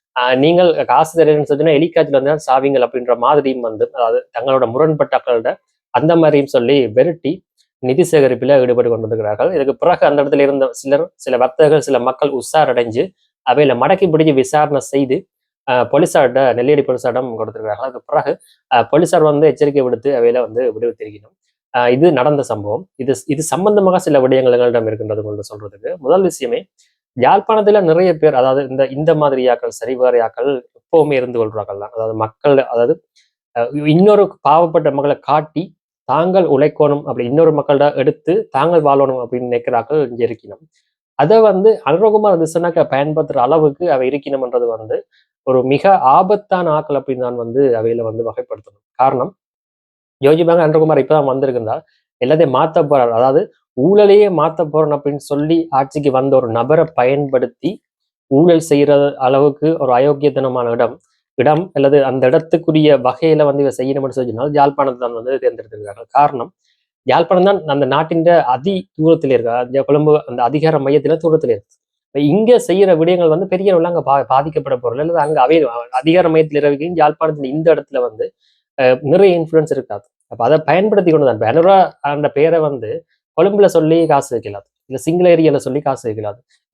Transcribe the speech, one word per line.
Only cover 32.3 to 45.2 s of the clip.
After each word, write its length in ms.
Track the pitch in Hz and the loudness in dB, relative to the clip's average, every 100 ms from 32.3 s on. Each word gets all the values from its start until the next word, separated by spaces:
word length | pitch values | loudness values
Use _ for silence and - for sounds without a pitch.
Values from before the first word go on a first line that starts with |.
| - 147 135 123 | -4 0 0 0
அதாவது, 280 | 120 123 165 _ _ _ _ _ 120 | 0 0 -2 _ _ _ _ _ -6
அஹ், 140 | 120 147 151 | -6 -4 0
இன்னொரு 360 | 165 208 202 190 - | 4 4 4 2 -2
பாவப்பட்ட 480 | 143 160 170 165 147 | 2 2 2 0 0
மக்களை 260 | 139 143 135 | 0 -2 -4
காட்டி 440 | - 151 151 - 185 _ _ _ - | -2 -2 -2 -8 -10 _ _ _ -4
தாங்கள் 380 | 151 180 190 160 | -2 0 0 2
உழைக்கணும் 540 | 135 151 - 147 143 | 2 0 2 0 0
அப்படி, 220 | 147 123 | -6 -6
இன்னொரு 280 | 120 147 165 | -2 2 2
மக்கள்கிட்ட 440 | 147 139 139 143 143 | 2 0 0 0 0
எடுத்து 360 | 131 - - 202 - | -2 -2 -2 -4 -2
தாங்கள் 320 | 131 160 170 | -2 0 2
வாழணும் 380 | 147 139 135 127 | 2 2 2 -2
அப்படின்னு 280 | 120 123 123 | -6 -6 -4
நினைக்கிறார்கள் 520 | 120 127 120 113 156 | -4 -2 -4 -2 -2
இங்க 200 | 127 117 | -4 -4
இருக்கணும். 380 | 120 110 104 98 _ _ _ _ _ - | -6 -6 -18 -20 _ _ _ _ _ -2
அதை 200 | 151 220 | 2 4
வந்து 300 | 214 190 214 - | 4 4 2 2
அனுரகுமார் 560 | 139 165 220 214 214 170 | 0 0 2 2 2 0
திசனாக்க 420 | 156 170 170 165 | 0 -2 -2 -2
பயன்படுத்துற 540 | 143 135 147 156 - 135 | 0 -2 -2 -4 -4 -2
அளவுக்கு 460 | 123 160 151 139 175 | 0 2 0 0 -2
அவை 120 | 156 127 | -2 -2
இருக்கணும்ன்றது 600 | 143 139 135 123 123 117 | -4 -6 -6 -4 -4 -4
வந்து 300 | 110 110 147 - _ | -6 -8 -10 -10 _